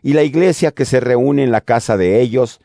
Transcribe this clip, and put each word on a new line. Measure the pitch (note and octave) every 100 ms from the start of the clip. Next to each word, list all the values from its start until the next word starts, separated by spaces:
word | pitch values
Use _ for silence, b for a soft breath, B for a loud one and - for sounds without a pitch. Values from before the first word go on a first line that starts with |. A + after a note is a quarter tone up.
y | C#3
la | D3+
iglesia | D3 D#3 F#3 - D#3
que | -
se | B2+ B2+
reúne | B2 B2 C#3 C#3+
en | C3
la | A2
casa | - A#2 - G2+
de | F2+ A2
ellos, | B2+ B2+ A#2+ -